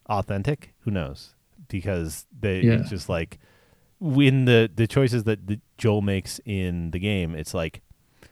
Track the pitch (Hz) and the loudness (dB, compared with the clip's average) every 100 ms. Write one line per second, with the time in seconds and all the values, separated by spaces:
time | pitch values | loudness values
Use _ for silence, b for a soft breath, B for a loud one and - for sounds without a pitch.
0 | - 101 - 98 120 147 - _ 117 95 | -4 -4 -2 -2 -2 -4 -8 _ -4 -4
1 | 69 69 - _ _ - 151 98 98 90 | -4 -10 -18 _ _ -20 -10 -6 -4 -2
2 | 80 - - 127 104 92 117 113 - 95 | -4 -8 -16 -6 -2 2 4 2 0 -6
3 | - 85 82 - _ _ _ _ _ - | -4 -4 -4 -10 _ _ _ _ _ -8
4 | 165 135 139 135 123 117 113 107 113 139 | 0 4 6 6 6 6 4 2 0 2
5 | 131 120 107 101 95 107 _ - 113 104 | 2 2 0 -2 -4 -8 _ -2 0 2
6 | 101 98 - - 117 98 92 87 82 87 | 0 -2 -4 -10 -6 -4 -2 -4 -4 -4
7 | 101 98 82 78 76 90 82 - _ _ | -2 -2 -2 -6 -6 -4 -6 -8 _ _
8 | b b b | b b b